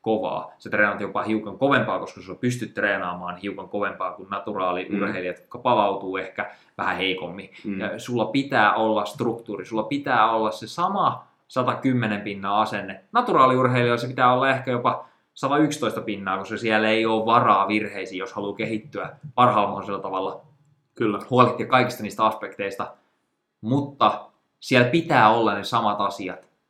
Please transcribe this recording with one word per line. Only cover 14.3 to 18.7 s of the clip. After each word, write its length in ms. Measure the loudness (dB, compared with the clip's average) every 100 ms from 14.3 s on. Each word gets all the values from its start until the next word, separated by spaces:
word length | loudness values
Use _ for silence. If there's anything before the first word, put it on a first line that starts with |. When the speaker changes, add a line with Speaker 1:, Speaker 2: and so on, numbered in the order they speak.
Speaker 1:
olla 180 | 4 2
ehkä 200 | 0 -2
jopa 360 | 0 0 -2 -8 _ _
satayksitoista 680 | -6 0 2 2 2 -2 -4
pinnaa, 380 | -6 -6 -4 -4
koska 180 | -4 -4
siellä 320 | 0 2 4
ei 180 | 2 2
ole 200 | 0 4
varaa 420 | 4 6 4 4
virheisiin, 500 | 0 -2 -8 -10 -8
jos 140 | -8
haluaa 240 | -6 -8 -6
kehittyä 540 | -6